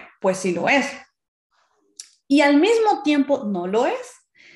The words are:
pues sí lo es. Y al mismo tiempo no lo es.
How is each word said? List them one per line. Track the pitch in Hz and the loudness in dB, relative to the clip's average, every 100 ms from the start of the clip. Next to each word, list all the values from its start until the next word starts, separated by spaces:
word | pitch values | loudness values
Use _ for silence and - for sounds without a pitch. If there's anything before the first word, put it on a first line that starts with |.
| - _ | -14 _
pues | 196 185 | -4 -2
sí | 190 | -2
lo | 175 - | -2 0
es. | 277 - - - _ _ _ _ _ _ _ _ - - _ - | 0 0 -8 -20 _ _ _ _ _ _ _ _ -20 -20 _ 0
Y | 277 | 2
al | 285 294 | 4 4
mismo | 370 466 427 392 | 4 2 2 0
tiempo | 302 294 277 269 208 | 0 0 0 -2 -4
no | 185 180 | -6 -4
lo | 208 285 | -2 -2
es. | 508 523 - _ _ - | -4 -10 -20 _ _ -20